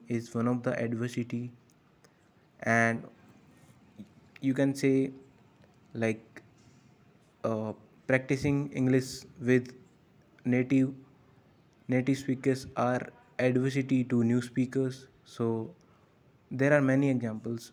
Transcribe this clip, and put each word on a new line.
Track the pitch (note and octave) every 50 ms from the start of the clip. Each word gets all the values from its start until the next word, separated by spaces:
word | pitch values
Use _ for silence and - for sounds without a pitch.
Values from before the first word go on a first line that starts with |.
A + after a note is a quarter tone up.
| - -
is | A#2+ A2+ A#2 - -
one | A#2 A#2
of | B2 B2 B2
the | A#2 B2+ A#2+ A#2+
adversity. | A#2 A#2 A#2+ A2 A#2+ A#2+ - B2+ A#2 A#2 B2 A#2+ A#2+ B2 - - _ _ _ _ _ _ _ _ _ _ _ _ _ _ _ _ _ _ _ -
And | - A2+ A#2 A#2 A#2 A2+ A2+ A#2 - - - - - - - - - - - - - - - _ - - - - - - _ - - - - -
you | C#3 C3+ B2+
can | C#3+ C#3 C#3 C3+
say, | C#3 - C3+ C3+ C3+ C3+ C3+ C3 - - - _ _ _ _ _ _ _ _ _ _ _ _ -
like, | A#2 A2+ A2 G#2+ - - - - - - - _ _ _ - - - - - _ _ _ _ _ _ _ _ _ _
uh, | - A#2 A2+ G#2+ A2 G#2+ G#2+ - - - _ _ _
practicing | - C3 C3 C3+ - C#3+ B2+ A2 D3 C#3+ C#3+ C#3+ C#3+
English | - C3+ B2+ B2+ C3 C3 C3 - - - - - - -
with | A#2+ A#2+ B2+ B2+ B2 - - - - - _ _ _ _ _ _ _ _ _ _ -
native, | B2 B2 B2+ B2 B2+ C3+ C3+ C3 C3+ C3+ - - - - _ _ _ _ _ _ _ _ _ _ _ _ _ _ -
native | B2+ B2+ B2+ C#3 C3+ C3
speakers | - - B2+ B2+ - C3+ C3 B2+ - - -
are | A#2 A#2+ B2 B2+ B2 - - - - - _ _ -
adversity | B2 B2+ B2 B2+ B2+ C3+ C3 C#3 C3 C3+ C3+ B2+ B2
to | - B2 A#2+
new | A#2 A2+ A#2+ B2
speakers. | A#2+ - - C3+ B2 B2+ B2+ C3+ C3 B2+ C3 - - - - _ _
So | - - - A#2 A2+ A2+ A2+ A2+ - - - _ _ _ _ _ _ _ _ _ _ _ _ _ -
there | - B2+ C3+ C#3+
are | D3 C#3+
many | C3+ C3 C3 C3+ C#3+ C#3
examples. | C3 A#2+ A#2+ A2 A2 G#2+ - A2+ A#2 A#2 - -